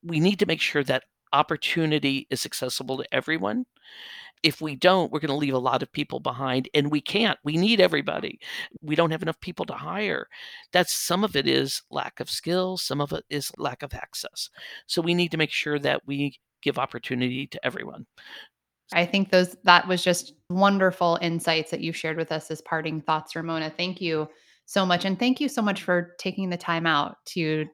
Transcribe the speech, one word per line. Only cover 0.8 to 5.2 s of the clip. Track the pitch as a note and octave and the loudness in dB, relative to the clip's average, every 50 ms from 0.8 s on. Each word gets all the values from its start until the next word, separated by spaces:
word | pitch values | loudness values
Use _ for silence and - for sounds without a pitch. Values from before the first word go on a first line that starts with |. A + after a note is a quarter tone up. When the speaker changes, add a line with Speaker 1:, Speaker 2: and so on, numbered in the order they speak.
| C#3 | 0
Speaker 1:
that | D3 C3+ C3 - _ _ _ _ _ - | 2 0 0 -2 _ _ _ _ _ 2
opportunity | C#3 D3+ - E3 D3 - - - E3+ D#3+ D#3 D3+ D3+ D3 C#3 C3+ C3+ - _ | 2 2 2 0 -4 -2 -2 0 2 2 2 2 2 2 2 0 0 -2 _
is | - B2 - | -4 -4 -4
accessible | C#3 - - - B2+ - - C3+ B2+ C3 C3+ | -6 -6 -6 -4 -4 -4 -6 -4 -4 -4 -6
to | C#3+ - - | -6 -2 -2
everyone. | C3 C3 - D#3+ E3 F#3 G3+ G#3+ B3 B3+ _ _ _ _ - - - - - - - - - _ _ - | -2 0 0 -4 -2 -2 -2 -2 -2 -4 _ _ _ _ -20 -20 -20 -18 -18 -18 -18 -18 -20 _ _ 0
If | D#3+ C#3+ - | 0 0 2
we | D#3 D#3 C#3+ | -6 -8 -6
don't, | B2+ - F3+ F#3 F#3+ E3+ - | 2 4 6 6 6 2 2
we're | - D3+ | -2 -2